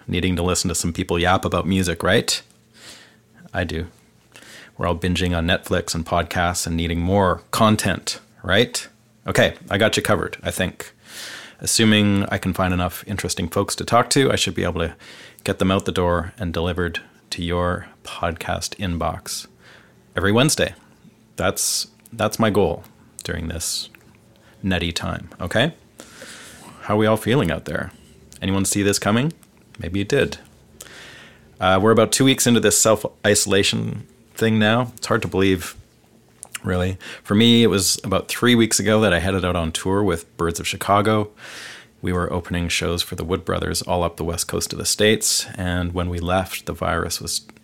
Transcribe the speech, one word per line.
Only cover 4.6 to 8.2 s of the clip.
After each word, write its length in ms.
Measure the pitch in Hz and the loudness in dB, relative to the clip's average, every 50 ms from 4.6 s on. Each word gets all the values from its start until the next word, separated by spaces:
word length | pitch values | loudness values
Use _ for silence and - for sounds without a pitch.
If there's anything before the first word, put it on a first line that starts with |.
| - - _ - | -20 -20 _ -4
We're 80 | - | -2
all 100 | 87 85 | -2 -2
binging 400 | 85 92 90 90 85 92 87 87 | 0 0 -2 0 0 0 0 0
on 100 | 82 82 | 0 2
Netflix 480 | 87 95 - - - 90 87 - - - | 0 0 0 0 -2 -2 -2 -2 -2 -4
and 120 | 82 80 | -6 -4
podcasts 600 | - 90 87 85 - - 92 87 87 90 - - | 0 0 0 0 0 -2 0 0 0 0 -2 -4
and 80 | 85 85 | -2 -2
needing 260 | 85 85 82 85 85 | -2 -2 -2 -2 -2
more 420 | 85 90 95 101 95 90 85 - - _ | 0 2 2 4 4 4 2 0 -4 _
content, 680 | - - 113 107 110 104 - 101 85 - - - - - | 0 2 4 4 4 2 2 -2 -2 -2 -4 -8 -10 -10